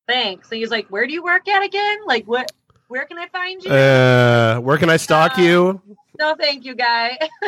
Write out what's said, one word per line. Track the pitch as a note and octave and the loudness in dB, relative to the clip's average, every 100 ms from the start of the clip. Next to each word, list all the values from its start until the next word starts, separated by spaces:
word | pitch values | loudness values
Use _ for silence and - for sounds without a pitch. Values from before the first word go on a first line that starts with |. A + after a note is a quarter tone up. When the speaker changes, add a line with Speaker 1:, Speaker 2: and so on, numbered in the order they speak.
| - | -4
Speaker 1:
"Thanks." | B3 A3+ F#3 - | -2 -4 -6 -12
And | A3+ | -8
he's | A3+ | -6
like, | A3+ G3+ | -6 -6
"Where | G3 B3+ | -4 -4
do | |
you | D#4 | -4
work | F4 F4+ F#4 | -2 -2 0
at | G4 | 0
again? | G4 G4 G#4 G#4 G#4+ | 0 -2 -2 -4 -2
Like, | A#3+ G3+ | -4 -2
what? | A#3+ B3 - _ _ - | -6 -6 -12 _ _ -14
Where | B3+ C#4+ | -10 -10
can | E4+ | -12
I | F4 | -10
find | F#4 F4+ F#4 | -8 -8 -8
you?" | F#4 | -2
Speaker 2:
Uh, | C3+ C3+ C3 B2+ B2 B2 A#2+ A2+ A#2 | 2 4 4 4 4 4 4 2 0
where | B2 D3 | 0 0
can | E3+ | 2
I | D#3+ | 2
stalk | - D#3 E3 B3+ | 2 2 2 4
Speaker 1:
Uh, | |
Speaker 2:
you? | F3 F3 F3+ F#3+ G3+ G#3 _ - | 4 4 2 -2 -10 -20 _ -4
Speaker 1:
"No, | D4+ D#4 | -2 -2
thank | D4+ C#4 B3+ | -2 -4 -8
you, | |
guy." | B3 A#3+ A#3 A#3 B3 | -4 0 0 -2 -4
<laughs> | D#4 - | -8 -6